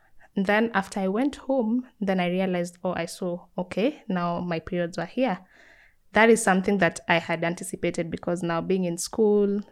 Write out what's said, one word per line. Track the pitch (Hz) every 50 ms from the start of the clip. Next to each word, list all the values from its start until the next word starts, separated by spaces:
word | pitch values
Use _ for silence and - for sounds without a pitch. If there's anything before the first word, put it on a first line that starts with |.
| _ _ - - - - -
then | 202 190 202 208 220 233 226 -
after | 190 190 - - 208
I | 190 190
went | 196 233 277 285 -
home, | - - - 269 262 214 214 240 254 254 - _ -
then | 202 196 190 185
I | 175 175
realized, | 180 185 190 185 180 175 175 175 - - -
oh, | 180 175
I | 165 170
saw, | 175 - - 190 175 175 175 - _ -
okay, | 185 180 - - 185 220 294 285 - - -
now | 185 175 175 175 175 175
my | 175 175 165 165
periods | - - 180 175 175 170 - 170
were | 165
here. | - - 247 262 226 180 - - _ _ - - - - _ _ _ _ _ _ _
That | - 208 220 233
is | 226 220
something | - 202 185 190 185 208 202 190
that | 165 165 170 - - -
I | 175 165
had | - - 170 165 170
anticipated, | 170 175 - 185 - 190 - - 175 175 180 165 165
because | 175 175 - 175 175 180
now | 175 170 170 165
being | 170 175 190 190 180
in | 175 170
school, | 170 - - - 226 220 208 208 208 202 202 202 208 - -